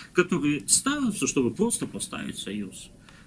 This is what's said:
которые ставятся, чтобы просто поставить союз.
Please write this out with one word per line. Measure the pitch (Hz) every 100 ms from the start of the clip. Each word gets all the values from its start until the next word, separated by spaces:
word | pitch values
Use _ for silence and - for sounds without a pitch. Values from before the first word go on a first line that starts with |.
| -
которые | - 175 175 147 147 -
ставятся, | - 269 294 247 - -
чтобы | 143 120
просто | 113 226 - 117
поставить | 101 - 78 - -
союз. | 95 104 95 - - - - -